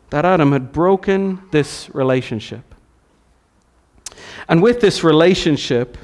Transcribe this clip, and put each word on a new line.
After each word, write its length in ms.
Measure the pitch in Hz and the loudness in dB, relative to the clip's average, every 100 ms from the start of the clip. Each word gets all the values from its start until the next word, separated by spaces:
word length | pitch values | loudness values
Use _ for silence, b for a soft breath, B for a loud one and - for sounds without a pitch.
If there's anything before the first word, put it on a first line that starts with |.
| _ | _
that 160 | 147 175 | -2 0
Adam 260 | 185 143 | 2 2
had 220 | 139 127 | 0 -2
broken 680 | 143 180 190 196 190 196 185 - | -2 0 0 0 -2 -2 -6 -4
this 380 | 151 143 - - | -2 -2 -8 -10
relationship. 840 | - 131 131 120 113 - 110 - - _ _ _ _ _ _ _ _ _ _ _ _ - B B B - | -4 0 -2 -4 -8 -10 -16 -18 -20 _ _ _ _ _ _ _ _ _ _ _ _ -20 B B B -2
And 120 | 165 | 2
with 200 | 214 240 | 2 4
this 220 | 202 - | 0 2
relationship, 920 | 165 156 175 185 170 143 - 123 127 - | 2 4 4 2 0 -2 -2 -4 -4 -12